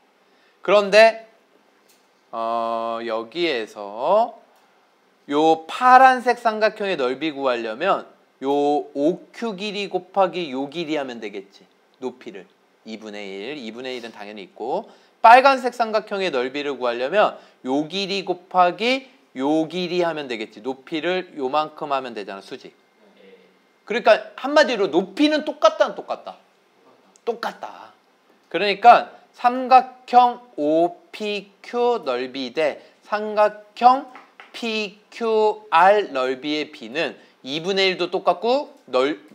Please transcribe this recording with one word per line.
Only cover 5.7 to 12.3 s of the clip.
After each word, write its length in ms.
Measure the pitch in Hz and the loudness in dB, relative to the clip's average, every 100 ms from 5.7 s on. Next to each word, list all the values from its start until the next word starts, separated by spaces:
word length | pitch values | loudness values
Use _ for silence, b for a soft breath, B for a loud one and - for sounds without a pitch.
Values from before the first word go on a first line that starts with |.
| - 254 254 262 254 247 240 | 0 8 10 8 6 0 0
삼각형의 580 | 233 214 214 208 196 170 | 0 0 0 0 -4 -2
넓이 340 | 127 135 156 | -2 -2 -6
구하려면 760 | 139 135 120 113 110 185 147 104 _ _ _ | -4 -2 -2 -4 -4 -2 -2 -4 _ _ _
요 80 | 135 | -2
오큐 1080 | 143 143 147 131 139 147 185 - - 233 185 | 0 2 0 -4 -2 -2 -2 -8 -10 -10 -8
길이 320 | 208 202 190 | -8 -8 -6
곱하기 640 | 185 185 196 185 170 165 | -8 -6 0 0 -2 -8
요 180 | 131 143 | -6 -8
길이 260 | 151 151 151 | -8 -6 -4
하면 240 | 131 120 | -6 -8
되겠지. 460 | 107 101 95 - 90 _ _ _ | -12 -12 -14 -20 _ _ _ _
높이를. 480 | 123 117 120 | -12 -12 -16